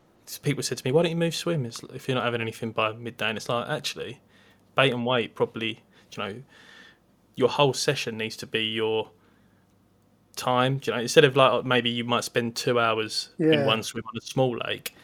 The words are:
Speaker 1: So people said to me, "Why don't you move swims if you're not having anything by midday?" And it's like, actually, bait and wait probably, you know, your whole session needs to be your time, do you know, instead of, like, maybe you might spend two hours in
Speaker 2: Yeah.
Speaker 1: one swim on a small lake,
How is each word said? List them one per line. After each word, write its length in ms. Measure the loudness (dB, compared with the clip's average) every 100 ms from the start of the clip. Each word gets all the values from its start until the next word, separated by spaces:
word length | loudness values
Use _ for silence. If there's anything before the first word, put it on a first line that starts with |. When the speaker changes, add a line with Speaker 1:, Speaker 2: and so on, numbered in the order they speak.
| _ _ -16
Speaker 1:
So 140 | -8
people 220 | -4 -2
said 140 | -4 -4
to 60 | 0
me, 60 |
"Why 120 | 2
don't 80 | 2
you 60 | 0
move 180 | -2 -2
swims 440 | -2 -2 -4 -8 -14
if 160 | -10 -4
you're 60 | -2
not 100 | 0
having 160 | -2
anything 320 | -4 -6 -6
by 180 | -2 -2
midday?" 380 | -2 -10 -4 -4
And 80 | -4
it's 100 | -2
like, 220 | -4 -2
actually, 500 | -6 -6 -8 -10 -12 _ _ _ _ _ 2
bait 160 | 2
and 140 | 2 0
wait 280 | 0 0
probably, 480 | -2 -2 -2 -6 -6 _ _ -18
you 120 | -10
know, 120 | -10 -10 -14 -20 -20 -20 -20 _ _ _ _ 2
your 120 | 2
whole 260 | 6 4
session 440 | 4 0 -2 -2 -6
needs 180 | -6 -8
to 80 | -6
be 160 | -4 -2
your 460 | -2 0 0 -4 -10 _ _ _ _ _ _ _ _ _ _ _ -8
time, 420 | -2 2 2 0
do 100 | -4
you 60 | -4
know, 40 |
instead 200 | 2 6
of, 120 | 8 8
like, 260 | 4 4
maybe 260 | 2 2 2
you 140 | -2
might 200 | 0 0
spend 320 | 0 -2 -2 -2
two 240 | 0 2
hours 500 | 2 0 -2 -6 -8 0
in 160 | 4
Speaker 2:
Yeah. 120 | 4 4
Speaker 1:
one 180 | 0
swim 200 | -2 -8 -10
on 100 | -10
a 40 |
small 360 | -6 0 0 0 -6
lake, 300 | -6 -8 -14